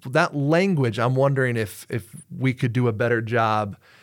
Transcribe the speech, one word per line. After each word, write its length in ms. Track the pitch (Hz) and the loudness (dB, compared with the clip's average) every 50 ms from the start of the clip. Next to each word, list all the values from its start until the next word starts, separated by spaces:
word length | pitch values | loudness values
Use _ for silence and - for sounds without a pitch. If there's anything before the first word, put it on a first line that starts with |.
| - | -8
that 280 | 131 127 156 175 170 147 | -2 0 0 0 0 0
language, 640 | 147 139 143 160 175 190 196 185 143 131 117 101 117 | -2 0 2 2 2 2 2 2 2 0 0 0 0
I'm 160 | 117 127 127 | 0 0 2
wondering 440 | 131 139 139 139 135 131 123 117 113 | 2 2 2 2 2 0 0 0 -2
if, 280 | 107 101 - - - - | -2 -4 -6 -12 -10 -8
if 260 | - 113 - - - - - - - | -6 -6 -6 -8 -16 -20 -18 -16 -8
we 200 | - 127 131 127 | -2 -2 -2 0
could 180 | - 135 120 110 | 0 -2 -2 0
do 160 | 127 123 120 | 2 2 2
a 40 | 110 | 2
better 280 | 101 120 117 120 113 | 0 0 0 0 -2
job 560 | 113 107 120 117 113 107 110 107 107 101 90 - _ - - - | -2 0 0 2 2 2 2 0 0 -2 -6 -10 _ -20 -20 -20